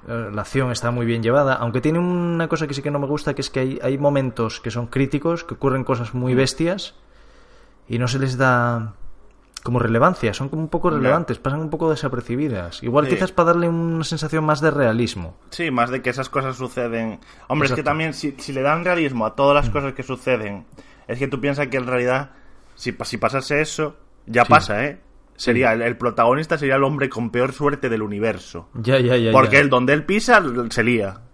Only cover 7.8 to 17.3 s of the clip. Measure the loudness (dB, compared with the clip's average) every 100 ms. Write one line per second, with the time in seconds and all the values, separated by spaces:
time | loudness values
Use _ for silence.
7.8 | _ -4 -2 0 -2 2 4 4 2 -2
8.8 | -4 -10 -12 -14 -20 _ _ -10 -2 0
9.8 | 2 4 4 2 -2 -2 -4 -4 -4 0
10.8 | 0 2 2 2 0 -4 -2 -4 -4 -2
11.8 | 0 0 -2 -6 -4 -4 -2 -4 -8 -8
12.8 | 0 2 2 0 0 2 2 4 2 0
13.8 | -2 -4 -4 -6 -4 -2 0 2 2 2
14.8 | 2 2 -2 -4 -12 -14 -20 -6 -4 0
15.8 | 0 0 -4 -4 -4 -4 -4 -6 -8 -4
16.8 | -4 -4 -6 -8 -16